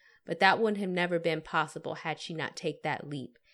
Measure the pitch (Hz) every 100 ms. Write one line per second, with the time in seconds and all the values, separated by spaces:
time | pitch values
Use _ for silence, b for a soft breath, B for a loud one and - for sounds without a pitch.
0 | b b - - 190 - 220 202 196 180
1 | 175 170 170 156 156 165 151 160 151 151
2 | 165 151 - 160 139 - 165 147 156 135
3 | 143 147 123 _ b